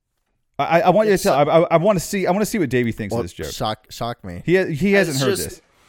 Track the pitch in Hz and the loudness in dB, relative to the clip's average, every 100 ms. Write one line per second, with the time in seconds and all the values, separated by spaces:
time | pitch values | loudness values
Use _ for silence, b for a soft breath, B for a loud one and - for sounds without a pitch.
0 | _ _ _ _ _ - 143 233 185 185 | _ _ _ _ _ -6 0 2 4 4
1 | 220 185 196 139 147 165 170 165 190 190 | 4 2 2 2 4 4 4 2 2 0
2 | - 202 175 185 208 220 143 123 117 107 | -2 -4 0 0 0 -2 0 0 0 -4
3 | 104 113 87 - 80 - 117 110 _ - | -4 -6 -6 -8 -10 -6 -6 -6 _ -10
4 | 117 120 101 87 - 185 185 147 196 196 | -10 -10 -14 -10 0 0 0 -2 2 2
5 | 175 135 139 190 - - _ b | 2 0 -2 -2 -6 -12 _ b